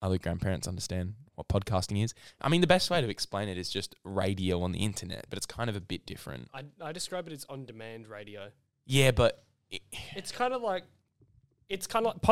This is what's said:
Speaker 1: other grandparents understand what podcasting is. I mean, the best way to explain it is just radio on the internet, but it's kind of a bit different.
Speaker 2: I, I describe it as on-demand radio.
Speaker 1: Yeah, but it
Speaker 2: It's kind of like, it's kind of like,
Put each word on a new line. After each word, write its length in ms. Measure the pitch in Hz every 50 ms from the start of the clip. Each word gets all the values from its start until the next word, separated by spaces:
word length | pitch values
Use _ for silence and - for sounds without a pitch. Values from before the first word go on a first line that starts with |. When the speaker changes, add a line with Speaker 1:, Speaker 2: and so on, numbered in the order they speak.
Speaker 1:
other 160 | - 95 95 92
grandparents 500 | - - 87 90 - 98 95 78 - -
understand 480 | 92 92 - - 90 92 92 92 104 - 143 - _
what 120 | - 73 -
podcasting 540 | - 101 95 - 104 92 90 - 104 101 107
is. 100 | - - - - - - _
I 80 | - 139
mean, 120 | 160 175
the 60 | 180 165
best 220 | 180 185 185 -
way 120 | 175 170
to 80 | 127 113
explain 400 | - - - - - 98 104 101
it 80 | 92 90
is 120 | 90 -
just 260 | - 98 98 - - - -
radio 580 | 98 98 95 95 98 101 95 92 90 90 87
on 100 | 90 90
the 80 | 87 85
internet, 460 | 98 107 98 - - 90 - - - -
but 80 | - 95
it's 80 | -
kind 240 | - - - 117 117
of 60 | 104
a 60 | 101
bit 240 | 90 - 92 85 -
different. 440 | - - - - - 71 62 - - -
Speaker 2:
I, 100 | 131 139 147 - -
I 100 | 165 151
describe 360 | 160 180 - - 185 180 170 165
it 60 | 160
as 120 | 139 - -
on-demand 580 | 139 135 131 120 110 110 113 113 113 113 110 107
radio. 420 | 110 104 104 104 104 104 98 104 - _ _ _ _ _ _
Speaker 1:
Yeah, 260 | - 131 135 135 131
but 320 | 123 107 120 113 - - - _ _ _ _ _
it 120 | - - - _ - - - - -
Speaker 2:
It's 160 | 196 185 -
kind 220 | - - 247 254 254
of 80 | 254
like, 220 | 233 220 185 185 185 - _ _ _ _ _ _ _ _ _ _ _ _ _ _ _ -
it's 180 | 190 190 - -
kind 180 | - 226 226 226
of 60 | -
like, 80 | - - -